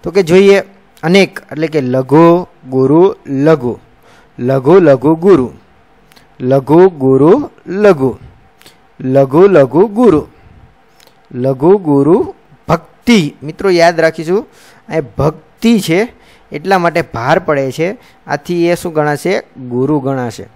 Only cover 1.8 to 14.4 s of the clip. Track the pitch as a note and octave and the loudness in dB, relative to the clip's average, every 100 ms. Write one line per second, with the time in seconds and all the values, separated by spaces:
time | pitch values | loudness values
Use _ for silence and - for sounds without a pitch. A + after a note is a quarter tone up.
1.8 | B2+ C3 B2+ D3 E3+ F3 F3 _ C3+ C3 | -2 -4 0 4 4 2 -2 _ -6 -2
2.8 | C3 D#3 F#3+ - - C3+ D3 D#3 B2 G#2+ | 2 2 2 0 -8 -2 0 0 -2 -10
3.8 | _ _ _ _ _ - B2 C3+ C3 F#3 | _ _ _ _ _ -8 -4 -2 2 4
4.8 | E3 C3 C#3 D#3+ F#3 E3+ B2 - _ _ | 4 2 2 0 2 2 0 -10 _ _
5.8 | _ _ _ _ _ _ B2+ C#3 B2 D#3+ | _ _ _ _ _ _ -2 -2 2 4
6.8 | F#3+ D#3+ C3 C3 D3+ B3+ C#4+ _ - F#3 | 4 2 0 2 4 2 -2 _ -10 0
7.8 | G#3 D#3 C3 G#2+ - _ _ _ - _ | 2 2 -2 -6 -20 _ _ _ -20 _
8.8 | _ _ C3 C3+ C3+ D3 G3+ E3+ C3 C#3 | _ _ -2 0 2 4 4 4 2 2
9.8 | A3 G3+ A#3+ D#3 - _ _ - _ _ | 0 2 2 2 -4 _ _ -20 _ _
10.8 | _ _ _ _ _ B2+ C3 C3 D#3 G3+ | _ _ _ _ _ -6 -4 0 0 0
11.8 | E3 C#3+ C#3+ G#3 F4+ - _ _ - E3 | 0 0 2 0 -2 -12 _ _ -6 -6
12.8 | - _ - A3+ C#3+ - C#3+ - G3 E3+ | -8 _ 0 0 0 -8 -16 -6 -2 2
13.8 | E3+ E3 D#3+ D#3+ D#3+ G3 | 2 2 -2 -2 -6 -6